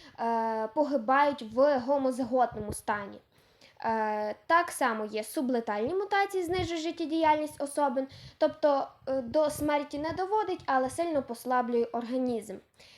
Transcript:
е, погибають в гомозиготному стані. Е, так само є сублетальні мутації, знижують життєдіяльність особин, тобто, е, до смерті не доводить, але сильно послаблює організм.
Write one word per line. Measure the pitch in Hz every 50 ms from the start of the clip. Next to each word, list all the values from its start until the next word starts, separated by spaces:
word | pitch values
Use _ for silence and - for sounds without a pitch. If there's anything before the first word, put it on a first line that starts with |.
| - - - -
е, | 233 233 233 226 226 226 220 220 220 220 -
погибають | 302 294 269 285 262 214 220 262 277 294 294 285 - 240 214 214
в | 247 269 294 285 254
гомозиготному | 233 254 285 285 269 262 254 233 269 220 247 254 240 226 - 220 214 208
стані. | 208 - - - 214 208 202 196 208 208 - _ _ _ _ _ _ _ - - _ - -
Е, | 226 226 220 214 214 214 208 214 214 214 - _
так | - 330 339 339 339
само | - - 285 247 226 220 214
є | 214 214 214 220
сублетальні | - - 320 269 247 254 233 226 - 208 208 220 262 359
мутації, | 381 415 392 415 403 392 392 392 381 359
знижують | 320 359 370 370 330 339 330
життєдіяльність | 311 339 320 - 339 277 311 330 320 311 302 302 302 294 - -
особин, | 285 277 - 302 294 277 240 269 269 269 - - - - - -
тобто, | 311 302 302 - - 294 277 277 - - - - - -
е, | 269 269
до | 247 233 226 302 311 302
смерті | 294 - 294 302 294 294 294 285 - 285
не | 302 320
доводить, | 320 349 381 370 415 427 415 392 370 - -
але | - 269 254 262 254
сильно | - - 339 339 311 277
послаблює | 262 - 233 - - 247 254 247 240 233 240 233 233 233
організм. | - 233 240 220 254 254 254 247 240 226 214 220 190 - - _ _ - - - -